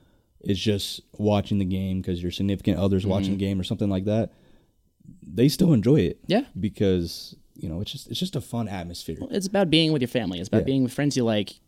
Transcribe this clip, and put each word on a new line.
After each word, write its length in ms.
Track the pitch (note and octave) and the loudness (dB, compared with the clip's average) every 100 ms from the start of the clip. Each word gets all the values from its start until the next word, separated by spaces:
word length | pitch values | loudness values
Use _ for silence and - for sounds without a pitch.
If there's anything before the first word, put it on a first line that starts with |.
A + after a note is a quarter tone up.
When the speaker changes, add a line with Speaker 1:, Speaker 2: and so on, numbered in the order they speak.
| _ _ _ _ | _ _ _ _
Speaker 1:
is 160 | F2+ F#2+ | -4 -2
just 420 | A2 G2+ - - - - | 0 -2 -4 -10 -16 -4
watching 400 | G#2 G#2 G2 G2+ | 2 2 2 0
the 80 | F#2 | 0
game 360 | F#2+ F#2+ F#2+ | -2 -2 -2
'cause 200 | F#2+ F2 | -2 -4
your 100 | F2 | -4
significant 460 | - G2 F#2+ - E2 | -2 -2 0 0 2
other's 240 | G2 F#2+ | 2 2
Speaker 2:
Mm-hmm. 80 | G2 | 2
Speaker 1:
watching 200 | F#2+ G2 | 0 0
the 60 | G2 | -2
game 220 | G2 G2 | -2 -2
or 40 | F2+ | -4
something 240 | G#2 G#2 | -2 -2
like 160 | F#2+ G2 | -2 0
that, 260 | A2 G#2+ _ _ - _ _ _ _ - - | 0 -2 _ _ -20 _ _ _ _ -20 -20
they 280 | - F2+ C3+ | -10 2 4
still 240 | - E3+ | 4 4
enjoy 240 | B2+ G#2+ D3 | 6 6 4
it. 220 | F2 - - | 4 -2 0
Speaker 2:
Yeah. 180 | G3 C#4+ - | 0 0 -4
Speaker 1:
Because, 800 | A2 - G2 F#2 E2+ - - - _ - | -6 0 2 2 0 -8 -16 -20 _ -12
you 120 | D#2 | -10
know, 140 | D#2+ | -8
it's 100 | G#2+ | -8
just, 180 | C#3+ - | -10 -10
it's 100 | A2+ | -8
just 160 | F#3 C#3 | -6 -6
a 40 | |
fun 280 | - A#2+ A2 | -8 -6 -6
atmosphere. 480 | F#2+ F2 F2 - D#2+ | -6 -10 -12 -10 -10
Speaker 2:
Well, 100 | - | -6
it's 160 | G3+ F#3+ | -6 -2
about 220 | G3+ F3+ | 0 4
being 220 | D#3 D#3+ | 4 4
with 100 | D3+ | 2
your 60 | B2 | 0
family. 320 | B2+ F#2+ F2+ | -2 -2 -4
It's 80 | F2+ | 0
about 120 | G#2+ | 0
Speaker 1:
Yeah. 60 | F2 | 2
Speaker 2:
being 180 | C3+ | 2
with 100 | B2 | 0
friends 240 | - C#3+ C3+ | 0 -2 2
you 60 | A2+ | 2
like, 340 | G#2+ G2+ - | 2 0 -8